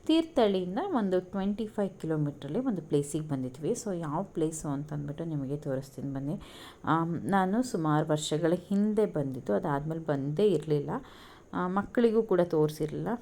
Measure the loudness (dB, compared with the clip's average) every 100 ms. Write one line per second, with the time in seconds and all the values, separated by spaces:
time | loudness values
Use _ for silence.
0 | 2 2 2 2 4 4 -2 -4 -2 0
1 | 2 0 0 -2 -2 -2 -4 -2 -4 -2
2 | -2 0 0 -2 -4 -2 0 -2 0 0
3 | 0 -2 -2 -2 -4 -4 -4 -2 -4 -4
4 | -4 -4 -4 -2 -2 -2 -4 -4 -4 -6
5 | -6 -6 -4 -4 -2 -4 -2 -4 -4 -8
6 | -6 -4 -4 -6 -8 -18 -18 -8 0 0
7 | 0 -2 0 2 2 2 0 0 2 2
8 | 2 0 0 0 2 2 2 2 2 2
9 | 2 2 -2 -4 -2 0 2 0 -2 -4
10 | -2 0 0 2 4 4 2 0 0 -6
11 | -8 -18 -20 -20 -8 -2 0 0 0 4
12 | 6 6 4 4 4 4 2 2 -4 -4
13 | -4 -4